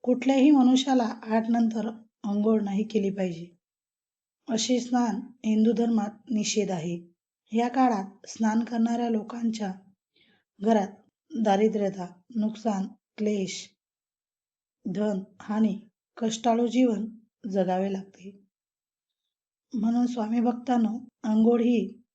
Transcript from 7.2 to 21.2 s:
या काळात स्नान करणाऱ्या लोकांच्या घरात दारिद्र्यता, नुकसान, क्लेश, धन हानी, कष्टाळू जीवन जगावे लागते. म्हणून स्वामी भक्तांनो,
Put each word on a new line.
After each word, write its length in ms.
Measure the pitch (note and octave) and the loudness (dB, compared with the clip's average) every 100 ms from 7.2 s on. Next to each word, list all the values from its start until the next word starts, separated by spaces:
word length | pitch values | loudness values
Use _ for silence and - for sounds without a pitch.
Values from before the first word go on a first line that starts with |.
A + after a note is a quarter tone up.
| _ _ _ | _ _ _
या 160 | A3 A#3+ | -2 0
काळात 580 | C4 B3+ G#3 F#3+ - - | 2 2 0 -6 -14 -20
स्नान 360 | - A3 A3 | -4 0 0
करणाऱ्या 460 | A#3 A#3 A3+ A#3 A#3+ | -2 -2 0 0 -2
लोकांच्या 600 | A3 - A#3+ A#3 G#3+ G3 F#3 _ _ _ _ _ _ _ _ | -4 -6 -6 -6 -4 -6 -8 _ _ _ _ _ _ _ _
घरात 280 | G3+ A3+ G3 - _ _ _ C#4+ | 2 2 0 -8 _ _ _ -2
दारिद्र्यता, 640 | G#3+ G3 A3 G#3 G3 G3 F3 - _ A#3 | 2 4 2 2 -2 -4 -12 -14 _ -4
नुकसान, 500 | G#3+ A3 A3+ G3 G3 - _ - | -4 -2 -4 -4 -6 -10 _ -4
क्लेश, 540 | G#3+ G#3 F#3 - - _ _ _ _ _ _ _ _ _ _ _ G#3 | -2 -2 -4 -8 -14 _ _ _ _ _ _ _ _ _ _ _ -8
धन 260 | F#3 G#3+ G3 F#3+ _ | -4 -2 -4 -8 _
हानी, 400 | - G#3+ G#3+ F#3+ - _ _ - | -6 0 0 0 -12 _ _ -6
कष्टाळू 500 | A3 A3 A#3+ A3+ A#3+ | -4 -2 0 2 2
जीवन 400 | A#3 B3+ G3+ A3 - _ _ - | 2 2 2 -6 -12 _ _ -4
जगावे 420 | F#3+ F#3 F#3 G3 | -2 0 0 -2
लागते. 520 | G3 F#3+ - F#3 G3+ _ _ _ _ _ _ _ _ _ _ _ _ _ | -6 -10 -20 -20 -20 _ _ _ _ _ _ _ _ _ _ _ _ _
म्हणून 320 | A#3+ A3 A#3+ B3 | -4 0 0 -2
स्वामी 340 | B3 G#3+ A#3+ | -2 -2 0
भक्तांनो, 680 | A#3 A#3 - A#3+ G#3+ A#3 - _ | 0 -2 -2 0 0 -4 -12 _